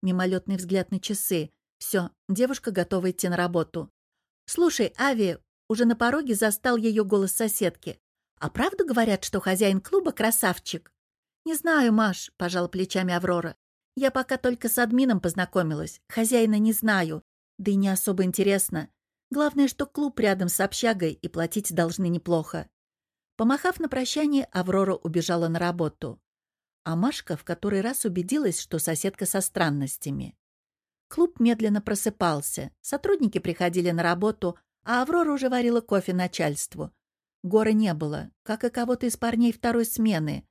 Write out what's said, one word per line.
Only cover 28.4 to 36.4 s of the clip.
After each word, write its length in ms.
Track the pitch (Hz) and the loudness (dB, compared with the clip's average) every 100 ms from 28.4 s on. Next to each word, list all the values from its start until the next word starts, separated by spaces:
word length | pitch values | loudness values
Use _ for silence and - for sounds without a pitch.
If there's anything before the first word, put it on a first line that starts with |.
| 262 170 | 0 -2
что 180 | - 185 | -4 -4
соседка 480 | - 160 196 196 185 | -2 -2 -2 -4 -4
со 160 | 196 | -2
странностями. 960 | 190 - 165 143 135 - - 139 131 - _ _ _ _ _ _ _ | -2 -2 0 0 -4 -6 -8 -8 -8 -14 _ _ _ _ _ _ _
Клуб 320 | - 349 - | 0 0 4
медленно 420 | 233 226 220 208 | 2 2 2 0
просыпался, 920 | 208 202 - 208 180 147 147 - 135 _ | 0 -2 -2 0 0 0 -4 -8 -10 _
сотрудники 580 | - 294 392 392 240 - | -8 -4 0 2 2 0
приходили 520 | - 170 175 175 175 | -4 -2 0 2 0
на 120 | 170 | 2
работу, 540 | 170 175 208 220 175 180 _ _ | 0 2 0 0 -4 -6 _ _
а 180 | - 240 | -4 -2
Аврора 300 | 262 349 320 | 2 2 2
уже 180 | 285 262 | 0 0
варила 320 | 247 240 240 | 0 2 0
кофе 320 | 226 202 185 | 2 0 0
начальству. 760 | 180 180 - | -2 -2 0